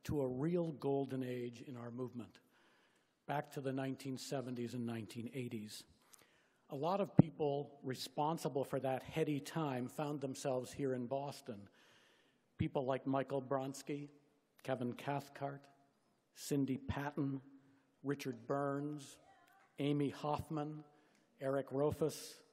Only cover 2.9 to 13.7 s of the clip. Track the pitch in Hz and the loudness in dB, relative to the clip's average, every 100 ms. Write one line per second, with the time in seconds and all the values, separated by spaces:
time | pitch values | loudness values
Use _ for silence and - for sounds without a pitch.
2.9 | _ _ _ - 143 147 151 135 131 135 | _ _ _ -2 -2 -2 -4 -2 0 -2
3.9 | 131 139 127 - 143 123 123 120 123 117 | -4 -6 -6 -2 -4 -2 -4 -4 -2 -2
4.9 | 113 107 120 117 135 123 117 104 - - | -4 -6 -8 -6 -6 -4 -6 -8 -12 -16
5.9 | - _ - - _ _ _ _ 143 156 | -20 _ -20 -20 _ _ _ _ -2 0
6.9 | 196 180 - 170 - 151 143 147 - 135 | 2 8 10 10 6 2 2 -2 -8 -6
7.9 | 123 - - 151 165 160 139 127 135 131 | -4 -4 2 4 4 2 0 0 0 0
8.9 | 131 - - 156 143 139 165 151 127 123 | 0 -2 0 2 2 0 -2 0 0 -2
9.9 | - 147 147 135 135 143 127 123 - 139 | -2 -2 -2 -4 -2 0 0 -2 -2 0
10.9 | 127 120 135 143 - - 101 101 - - | 0 0 -2 -2 -8 -10 -10 -12 -20 -20
11.9 | - - - _ _ _ - 160 147 131 | -20 -20 -20 _ _ _ -2 0 2 2
12.9 | 131 135 135 135 139 123 135 135 | 0 2 2 2 -2 0 0 0